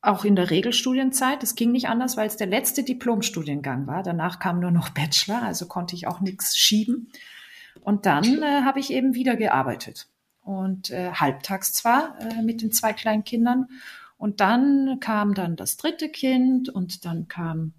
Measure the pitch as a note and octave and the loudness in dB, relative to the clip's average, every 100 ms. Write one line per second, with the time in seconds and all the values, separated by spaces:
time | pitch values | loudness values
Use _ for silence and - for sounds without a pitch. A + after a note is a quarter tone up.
0 | G#3+ F#3+ G#3 G3 F3+ E3 A3+ A#3+ C4 B3+ | 2 2 4 4 4 2 2 0 0 2
1 | C4+ C4 C4 C#4+ A3+ - A#3 A#3+ A#3+ A#3 | 2 2 0 0 -4 0 2 2 0 0
2 | B3+ A#3 G#3+ G#3+ G3 G#3+ - - C4 B3 | 0 -2 -4 -2 0 0 0 -2 -2 -2
3 | A#3+ A3+ - - D3 C#3+ C#3 B2+ C#3 D#3 | 0 0 0 -4 -4 -4 -2 -4 -4 -4
4 | F3+ E3+ E3 F3 F#3 F3 F3 E3+ - - | -2 -2 -2 -2 -2 0 2 2 2 -2
5 | D3+ - - A3+ A3+ E3+ F3 - F3 F3+ | 0 0 0 -2 -2 -6 -6 -6 -6 -6
6 | - F3+ F#3+ F#3+ - - - G#3+ A3 A#3+ | -6 -4 -4 -4 -2 2 4 4 2 -2
7 | - - - - - - - - - G3+ | -4 -18 -20 -20 -20 -20 -20 -10 -2 0
8 | G3+ D3 G#3+ D4 D4+ C#4+ C4 C#4 C#4 C4 | 4 4 4 4 2 2 2 0 -2 0
9 | C4 A#3+ B3+ A3+ G#3+ C3 C3 G#2+ - - | 2 2 0 2 2 2 2 -4 -8 -16
10 | - _ _ _ - F#3+ F#3+ F#3+ - D3+ | -20 _ _ _ -10 -4 -4 -4 -6 -6
11 | F3+ E3 D3 C#3 - F#3+ - - A#3 B3+ | -6 0 0 0 -6 -6 -4 -2 2 2
12 | D#4+ B3+ A3+ A3+ A3+ A3+ A3 - A3 G#3+ | 2 -6 -8 -2 -2 -2 -2 0 -2 -2
13 | A3+ G#3+ G#3+ A#3+ A#3 B3 C4 - - - | 0 0 0 0 2 2 0 -8 -18 -20
14 | - _ G#3 G3+ G3 A#3+ C#4 C#4 C4+ C4 | -20 _ -6 2 4 4 4 4 2 -2
15 | B3 G#3+ G#3 G3 F3 E3 - - D#4 E4 | 0 2 2 2 0 -2 -4 -4 -4 -4
16 | D#4 D#4 C4 C4 B3+ C4 B3+ G3+ F3 - | -8 -2 0 4 4 4 0 -4 -6 -6
17 | F3 E3 E3 - E3 D#3+ D#3+ | -6 -6 -6 -6 -4 -4 -6